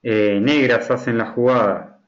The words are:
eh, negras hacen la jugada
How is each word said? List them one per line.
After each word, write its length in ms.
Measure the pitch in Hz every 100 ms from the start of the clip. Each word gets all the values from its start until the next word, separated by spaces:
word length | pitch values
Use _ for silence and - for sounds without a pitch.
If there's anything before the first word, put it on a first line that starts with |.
eh, 360 | 127 110 104 101
negras 500 | 117 147 131 117 -
hacen 260 | 123 - 117
la 80 | 110
jugada 680 | - 123 127 104 90 - -